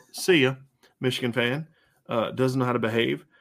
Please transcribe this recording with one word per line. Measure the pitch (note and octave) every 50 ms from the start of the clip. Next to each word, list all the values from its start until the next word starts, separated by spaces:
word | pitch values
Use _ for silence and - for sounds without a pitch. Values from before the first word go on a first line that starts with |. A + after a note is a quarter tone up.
| - _ -
see | - - - F#3 D#3+ C3
ya, | B2+ C3 - - - _ _ _ _ _ _
Michigan | C3+ C3 B2+ - - B2 A2
fan. | B2+ A#2+ A#2+ B2+ D3 D#3+ - _ _ _ _ _ _ _ -
Uh, | - A#2 G#2+ - -
doesn't | A#2 B2+ C3 B2+ C3+
know | B2+
how | B2 A#2+
to | A#2+
behave. | A2 A2+ A2 A#2 A#2 B2+ C#3+ D3 - _ _ _